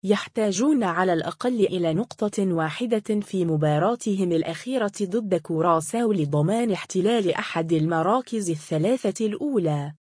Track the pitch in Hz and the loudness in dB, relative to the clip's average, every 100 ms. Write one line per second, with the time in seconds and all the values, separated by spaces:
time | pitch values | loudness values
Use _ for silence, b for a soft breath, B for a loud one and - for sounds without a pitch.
0 | 190 202 - - 214 185 269 294 202 170 | 0 -2 -2 -2 -2 2 2 2 2 2
1 | 185 170 - - 247 247 196 180 170 160 | 2 2 -2 -4 -4 2 0 2 0 0
2 | - - 208 208 190 165 160 151 240 220 | -2 -4 -4 0 0 0 -2 -2 -2 -2
3 | 208 214 208 190 170 156 151 151 180 240 | 0 -4 -2 -2 0 2 2 2 2 0
4 | - 196 180 165 165 160 - 262 208 - | -2 0 2 0 0 -6 -4 -2 -2 -4
5 | 202 202 214 180 156 160 165 165 160 226 | -4 -2 0 -2 -2 0 2 2 2 -2
6 | 240 202 147 147 151 226 233 185 - 190 | 0 2 0 2 2 2 0 -2 -2 0
7 | 185 233 190 - 214 - 165 165 156 165 | 2 2 2 -2 -4 -4 0 2 2 2
8 | 165 233 247 226 185 156 - 160 170 254 | 2 0 0 -4 -4 -4 -2 0 2 2
9 | 214 190 220 208 294 262 165 147 143 151 | 0 -2 -2 -2 -2 0 0 0 -4 -10